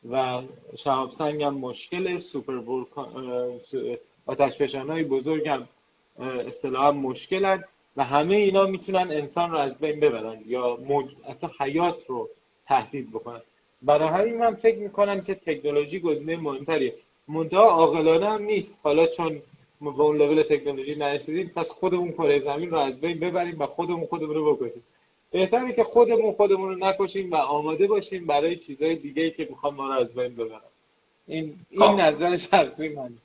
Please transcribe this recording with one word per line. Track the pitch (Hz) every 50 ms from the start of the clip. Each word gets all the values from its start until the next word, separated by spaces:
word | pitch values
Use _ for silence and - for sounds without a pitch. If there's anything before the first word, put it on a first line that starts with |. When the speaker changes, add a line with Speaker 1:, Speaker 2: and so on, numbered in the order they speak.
| _ 117
Speaker 1:
و | 123 131 131 127 127 127 131 131 - - _ - - -
شهاب | - 143 135 131 135 127
سنگ | - - 160 151 147 151 147
هم | 143 143
مشکل، | 139 131 127 120 - - - 180 180 190 185 180 175
سوپر | 175 - - 143 120 - 131
ولکان، | 123 113 117 127 127 123 - _ 147 135 117 113
اه، | 127 131 123 123 123 123 123 123 120 -
س-، | - - 131 117 120 120 117 - _ _ _ _
آتشفشان‌های | - - - 139 135 - - 147 131 139 139 131 143 156 165 160
بزرگ | 143 135 135 131 147 160 156 147 151
هم، | 143 131 120 - _ _ _ _ _ _ _ _ _ -
اه، | 123 131
اصطلاحاً | 127 123 120 120 - - - 135 127 131 135 147
مشکلن | 143 143 135 131 127 110 - - 190 190 196 196 190 185 170 - _ _ _ _ _ 139
و | 139
همه | 123 139 143 151 170 196
اینا | 208 208 196 185 196 196
می‌تونن | 190 190 185 - - 190 185 180 180
انسان | 156 151 143 143 - 170 175 170
رو | 165 156
از | 143 135 131 -
بین | 151 156 151 147
ببرن | 147 147 120 110 110 110 113 110 110 110
یا | 120 127 127 123 120 117 131 135
موج-، | 143 143 131 127 - - - 139
حتی | 135 - - 160 - -
حیات | 143 135 143 160 175 175 170 165 - -
رو | 131 120 110 - - _ _ _ _ _ _ -
تهدید | 135 127 - - - 143 123 110
بکنن. | 110 113 - 120 120 113 - _ _ _ _ _ _ _
برای | 127 135 147 147 156 160
همین | 156 185 202 226 233 226
من | 233 233 214
فکر | - - 226 226 196
می‌کنم | 208 202 202 - 202 202 202 196
که | 185 - 190
تکنولوژی | - _ 165 156 147 147 147 143 147 147 143 160 190
گزینه | 165 170 151 143 143 156 165 170
مهمتریه. | 160 151 135 131 143 151 165 151 135 120 - - _ _ _ _ _ -
منتها | 147 160 160 160 175 190 214 226
عاقلانه | 180 165 165 151 143 165 156 160 165 165 196 208
هم | 214 214
نیست، | 208 208 214 196 - - - _ _
حالا | 151 143 156 165 165
چون | 165 - 170 160 151 147 - _ _ _ _ _ _ _
ما | 147 147
به | 135 127 147
اون | 151 151 151
لول | 147 143 156 156 151
تکنولوژی | 151 151 143 - 143 139 135 135 139 151
نرسیدیم، | 151 147 143 143 147 - - 151 175 190 170 -
پس | 170 165 165
خودمون | - - - 185 180 180 175 175
کره | 160 160 165 147 143 143
زمین | 131 143 139 143 170 175
رو | 165 160
از | 143 135 127 127
بین | 143 170 175 160
ببریم | 160 180 165 165 175 175 170 156
و | 143
خودمون | 135 - - 175 175 175 165 165
خودمون | 165 - 165 156 151 151
رو | 160 151 151 147
بکشیم. | - 131 117 - 120 _ _ _ _ _ _ _ _ _ _
بهتره | - 175 185 185 214 247 254 254 240
که | 240 220
خودمون | - - 233 240 226 233 226 220 214 202
خودمون | - 208 202 196 190 190 190
رو | 190
نکشیم | 180 190 190 190 190 196 180 - 190 190 180
و | 170
آماده | 156 139 131 147 147 151 156 156 156 196 202
باشیم | 220 202 - - 196 185 175
برای | 160 147 143 147 165 175
چیزهای | 170 - - 143 135 147 160 165
دیگه‌ای | 160 139 143 131 147 165 165
که | 160 - 160 -
می‌خوان | 135 - - 143 143
ما | 139 135 139
رو | 139 131
از | 123 113 117
بین | 123 123 123 123
ببرن. | 117 117 113 110 110 - - _ _ _ _ _ _ _ _ _ _ _ -
این، | 151 160 160 156 147 - - _
این | - 190
Speaker 2:
خب. | 190 196 202 196
Speaker 1:
نظر | 180 156 151 143 165 175 180 175
شخصی | - - - 190 156 127 - - 156 156
منه. | 151 143 131 123 120 117